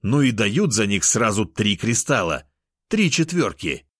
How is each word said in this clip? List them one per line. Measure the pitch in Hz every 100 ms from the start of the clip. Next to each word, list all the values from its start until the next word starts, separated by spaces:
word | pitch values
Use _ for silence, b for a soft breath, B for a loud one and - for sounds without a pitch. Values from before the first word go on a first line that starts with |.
Ну | 104 143
и | 135
дают | 107 104 123 196
за | 110 101
них | 101
сразу | - - 113 104
три | 104 - 104 98
кристалла. | 110 117 - 131 87 78 - _ _ _ _
Три | 220 185
четверки. | - 160 175 110 - 82 67 _